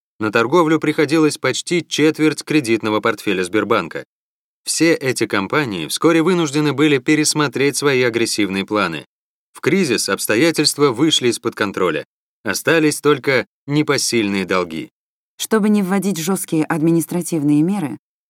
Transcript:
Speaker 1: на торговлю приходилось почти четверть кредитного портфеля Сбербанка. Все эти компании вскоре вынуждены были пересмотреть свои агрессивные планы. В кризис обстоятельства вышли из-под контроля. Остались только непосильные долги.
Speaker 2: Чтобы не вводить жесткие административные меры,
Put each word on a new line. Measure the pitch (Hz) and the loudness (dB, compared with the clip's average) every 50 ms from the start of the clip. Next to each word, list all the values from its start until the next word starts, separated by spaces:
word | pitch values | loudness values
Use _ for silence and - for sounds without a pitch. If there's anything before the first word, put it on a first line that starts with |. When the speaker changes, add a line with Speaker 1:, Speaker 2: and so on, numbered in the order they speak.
| _ _ _ - | _ _ _ -6
Speaker 1:
на | 107 110 | -4 0
торговлю | 101 117 113 120 151 180 165 151 160 147 | 2 2 2 2 2 2 2 2 2 0
приходилось | 160 156 147 - 151 135 156 165 156 147 139 - | 0 0 0 0 0 2 2 2 2 2 0 -2
почти | - 131 123 - - - 175 175 | -4 -4 -4 -4 -4 -4 -4 -4
четверть | - - - - 147 156 151 - 156 156 147 - - | -4 -4 0 2 2 2 2 2 0 0 0 -2 -4
кредитного | - 147 156 127 110 113 104 - 110 107 107 | -2 0 0 2 0 0 0 0 0 0 0
портфеля | - 117 110 - - 107 95 92 | 0 -2 -2 -2 -2 -2 -2 -2
Сбербанка. | 92 87 101 107 101 104 117 104 85 80 - 73 - - _ _ _ _ _ _ _ _ _ _ - | -2 -2 -2 -2 0 0 0 0 -2 -4 -8 -12 -12 -14 _ _ _ _ _ _ _ _ _ _ -10
Все | - - - 160 170 | -6 -2 0 2 2
эти | 160 - - 131 123 - 117 | 2 0 0 -2 -2 -2 -2
компании | 104 - 104 98 90 127 151 151 117 98 87 - - | -2 0 -2 -2 0 -2 -2 -2 -2 -4 -6 -6 -6
вскоре | - - - - 151 165 | -2 0 2 2 4 2
вынуждены | 156 180 185 175 165 147 131 151 151 147 135 | 2 2 2 0 0 0 0 0 0 0 0
были | 131 156 151 143 131 | 2 2 2 2 0
пересмотреть | 123 156 156 151 151 - - 151 147 135 - 123 135 143 139 - | 0 0 0 2 0 0 0 0 -2 -2 0 0 0 0 0 0
свои | 139 143 135 127 | 0 0 2 2
агрессивные | 127 120 113 117 117 107 - - 101 92 95 95 98 | 2 2 0 0 0 0 0 -2 -2 0 -2 -2 -2
планы. | - 104 104 98 85 80 71 - _ _ _ _ _ _ _ _ _ | -2 -2 -2 -2 -2 -4 -6 -10 _ _ _ _ _ _ _ _ _
В | - - | -12 -6
кризис | - 135 160 196 185 135 107 92 - - | -2 0 0 0 2 0 0 -2 -2 -2
обстоятельства | 98 98 - - 107 113 156 170 156 - 151 139 - - 147 143 | -4 -4 -2 -2 0 2 2 2 2 0 0 0 0 2 0 0
вышли | 113 107 156 160 147 - 127 120 | 2 2 2 2 2 2 0 0
из-под | 110 - - 117 - | -2 -2 -4 -6 -4
контроля. | - 110 98 87 - 95 85 78 71 71 - _ _ _ _ _ _ - | -2 -4 -2 -2 0 0 0 0 -4 -6 -10 _ _ _ _ _ _ -6
Остались | 107 92 - - 131 160 165 156 151 143 - | -4 -4 -2 0 2 2 4 2 0 0 0
только | - 147 147 135 120 143 135 120 101 - _ _ _ | 2 2 2 2 0 0 0 0 0 -4 _ _ _
непосильные | - 143 151 147 - 139 127 - - 120 117 104 101 101 98 92 | -2 0 0 2 2 0 0 0 0 0 0 0 0 0 -2 -2
долги. | 85 98 92 90 82 80 78 65 - _ _ _ _ _ _ _ _ _ - | 0 0 -2 -2 -2 -6 -10 -10 -12 _ _ _ _ _ _ _ _ _ -12
Speaker 2:
Чтобы | - - 226 220 202 214 | -4 -2 0 2 2 2
не | 208 208 | 2 2
вводить | 196 180 196 202 190 202 185 160 | 2 0 0 -2 -2 -2 -4 -4
жесткие | 156 175 190 175 - - - 160 156 | -2 -2 -2 -4 -4 -2 -2 -2 0
административные | - 175 160 151 165 165 165 156 - 160 180 160 - 170 156 143 147 147 147 | 0 -2 0 2 2 2 2 0 -2 -4 -6 -4 -4 -2 0 2 2 4 4
меры, | 156 180 202 202 160 123 - - _ _ _ _ _ | 2 2 0 -2 -4 -6 -8 -12 _ _ _ _ _